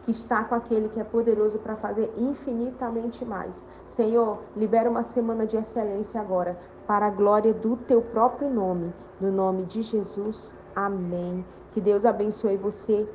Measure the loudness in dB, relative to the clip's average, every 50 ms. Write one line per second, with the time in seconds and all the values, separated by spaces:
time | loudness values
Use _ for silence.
0 | -2 -2 -4 -4 -2 -2 0 0 0 0 -2 -2 0 0 0 0 0 0 -2 -4
1 | -6 -2 0 0 4 4 4 4 4 2 2 -2 -6 -6 -8 -6 -6 -6 -2 -2
2 | -2 -2 -2 -2 -2 -2 -2 -4 -4 -4 -4 -2 -2 -4 -4 -6 -6 -4 -4 -4
3 | -4 -4 -6 -6 -8 -8 -6 -6 -6 -8 -10 -12 -16 -20 -20 -20 -20 -16 0 0
4 | 2 4 4 4 4 4 0 -4 -8 -12 -4 -2 0 4 4 4 4 4 2 0
5 | -2 -2 -2 -2 0 0 0 -2 -2 0 0 -2 -4 -2 -4 -4 -2 -2 -2 -4
6 | -6 -6 -6 -6 -4 0 0 0 0 0 -4 -6 -10 -18 -20 -20 -4 0 0 2
7 | 2 2 2 4 4 6 6 6 6 4 2 2 0 -2 -2 -2 2 4 4 4
8 | 4 4 2 4 4 4 4 2 -2 0 0 0 0 0 0 -2 -2 -4 -8 -10
9 | -16 -20 -10 -2 -2 0 2 2 2 2 2 0 -2 -4 -4 -6 -6 -2 -2 -2
10 | -2 -2 -6 -6 -6 -6 -6 -8 -10 -14 -14 -16 -20 -10 -4 -2 -2 -2 -2 -2
11 | -4 -4 -4 -4 -4 -4 -4 -6 -6 -8 -14 -20 -20 -6 -6 -2 2 4 2 6
12 | 6 4 4 4 0 -2 -2 -2 0 0 0 0 -2 -4 -6 -6 -2 0 0 0
13 | 0 -2 -6